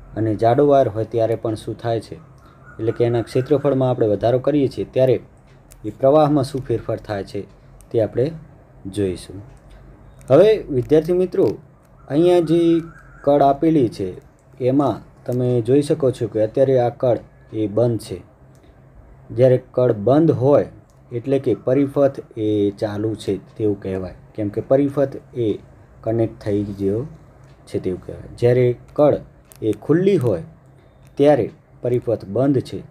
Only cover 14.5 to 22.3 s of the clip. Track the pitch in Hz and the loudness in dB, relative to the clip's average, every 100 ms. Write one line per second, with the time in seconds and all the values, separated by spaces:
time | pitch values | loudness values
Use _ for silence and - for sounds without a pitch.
14.5 | - 127 135 139 98 - - - 123 123 | -4 0 2 0 -2 -10 -16 -6 -4 0
15.5 | 123 113 139 147 160 135 120 113 110 107 | -2 2 0 2 0 0 -2 -4 -2 -2
16.5 | - 135 131 120 117 127 110 - - - | 0 2 2 0 -2 -2 -2 -4 -20 -14
17.5 | 110 107 104 120 113 - 90 - _ - | -6 -4 0 0 0 -6 -14 -14 _ -20
18.5 | - - _ - - - - - 113 127 | -20 -20 _ -20 -20 -20 -20 -14 2 4
19.5 | 127 - - 123 110 101 143 165 113 127 | 4 0 0 0 0 2 4 4 2 4
20.5 | 139 87 - _ _ _ 120 117 135 135 | 2 2 -8 _ _ _ -10 -4 -2 0
21.5 | 101 - 131 135 143 139 139 - | -2 0 0 0 2 0 0 -12